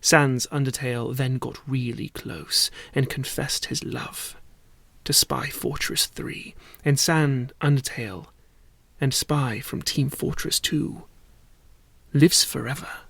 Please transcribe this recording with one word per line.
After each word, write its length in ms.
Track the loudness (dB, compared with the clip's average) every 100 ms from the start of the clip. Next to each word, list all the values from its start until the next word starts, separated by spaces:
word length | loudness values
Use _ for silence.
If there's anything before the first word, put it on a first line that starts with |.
Sans 460 | 6 6 6 2 -2
Undertale 680 | -2 -2 -2 -4 -2 -4 -2
then 220 | -2 -2
got 220 | -4 -10 -4
really 420 | -2 -2 -4 -8
close 600 | -8 -10 -10 -2 0 0 -2 -6
and 160 | 0 0
confessed 560 | 0 -6 -4 -2 -2 -4
his 180 | -4
love 560 | -4 -6 -8 -10 -12 -12 -20 -20 -20 -20 -20 -16
to 100 | 0
Spy 340 | 2 2 0 -4
Fortress 580 | -4 -4 -2 -4 0 -2
three, 500 | -2 -8 -10 -12 -18 -20 -6 2
and 140 | 2
Sans 520 | 4 4 4 2 -2 -2
Undertale 680 | 2 2 2 -6 -8 -8 -12 _ _ _ -20 _ _ -2
and 120 | 0
Spy 460 | 0 0 0 0 -2
from 220 | -6 -6
Team 280 | -4 0 0
Fortress 500 | 0 -4 -2 -2 -2
two 460 | 0 0 -2 -6 -16 -20 -20 -20 -20 -20 -20 -20 _ -20 -2
lives 300 | 6 8 8
forever. 460 | 2 0 -4 -6 -8 -14 -18